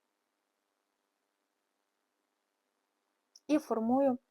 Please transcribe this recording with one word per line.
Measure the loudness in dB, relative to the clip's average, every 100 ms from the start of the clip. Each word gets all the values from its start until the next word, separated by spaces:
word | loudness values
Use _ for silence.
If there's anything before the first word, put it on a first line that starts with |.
| _ _ _ _ _ _ _ _ _ _ _ _ _ _ _ _ _ _ _ _ _ _ _ _ _ _ _ _ _ _ _ _ _ -12 -2
і | -2
формую | 0 -4 0 0 0 -2 _